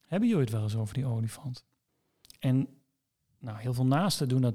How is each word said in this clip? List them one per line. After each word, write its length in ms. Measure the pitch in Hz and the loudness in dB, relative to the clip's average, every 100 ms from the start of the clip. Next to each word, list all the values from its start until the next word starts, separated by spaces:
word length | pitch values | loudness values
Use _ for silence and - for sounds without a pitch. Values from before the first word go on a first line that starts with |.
| - | -6
Hebben 220 | 180 233 | 0 2
jullie 160 | 202 | 2
het 80 | 127 | 2
wel 100 | 110 | 0
eens 140 | 107 110 | -2 -2
over 180 | 107 | -2
die 120 | 110 135 | -2 -2
olifant? 580 | 113 110 - 131 123 _ _ _ _ _ _ _ - | -2 -4 -6 -10 -12 _ _ _ _ _ _ _ -6
En, 300 | 135 131 - - _ _ _ _ _ _ | 0 0 0 -8 _ _ _ _ _ _
nou, 200 | 120 107 | -12 -8
heel 160 | 120 | -4
veel 120 | 123 127 | 0 2
naasten 420 | 143 196 - 139 | 2 2 0 0
doen 120 | 131 | 2
dat 60 | 123 | 2